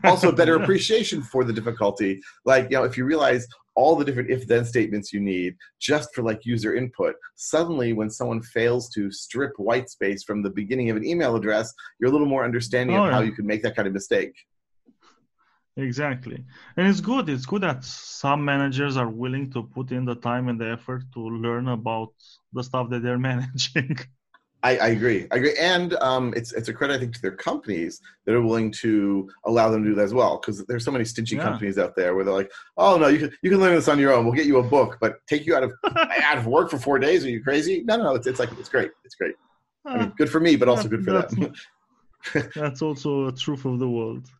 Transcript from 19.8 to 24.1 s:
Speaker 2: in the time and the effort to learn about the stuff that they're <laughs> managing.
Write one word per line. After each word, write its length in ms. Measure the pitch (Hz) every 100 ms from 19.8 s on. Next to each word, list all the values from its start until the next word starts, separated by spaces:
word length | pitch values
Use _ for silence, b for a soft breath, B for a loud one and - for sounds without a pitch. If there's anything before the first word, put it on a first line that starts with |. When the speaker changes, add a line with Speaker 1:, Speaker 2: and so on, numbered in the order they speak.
| 131
Speaker 2:
in 140 | 127 127
the 100 | 120
time 320 | 120 123 127
and 120 | 113
the 100 | 113
effort 340 | 117 - 127 131
to 60 | 120
learn 480 | 113 113 117 117 127
about 460 | 120 117 113 110 _ _ _ _
the 100 | 123
stuff 260 | 127 131 120
that 120 | 123
they're 160 | 120 123
<laughs> 120 | 131
managing. 640 | 127 127 127 - 160 131 151 -